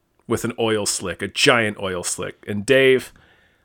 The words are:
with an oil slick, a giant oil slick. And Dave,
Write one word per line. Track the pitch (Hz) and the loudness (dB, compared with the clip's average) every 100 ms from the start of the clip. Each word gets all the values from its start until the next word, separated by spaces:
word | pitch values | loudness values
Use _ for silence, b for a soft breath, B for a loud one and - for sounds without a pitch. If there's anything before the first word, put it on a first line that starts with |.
| _ _ - | _ _ -4
with | 113 117 | -4 -2
an | 120 | -2
oil | 113 107 101 | 0 0 -2
slick, | - 90 85 | -4 -6 -6
a | 101 | -6
giant | - 143 120 107 104 | 0 2 2 0 -2
oil | 95 90 | -6 -6
slick. | - - 98 - - | -6 -8 -8 -10 -8
And | 104 101 | -4 2
Dave, | 131 135 131 - - _ _ _ _ | 6 6 4 0 -16 _ _ _ _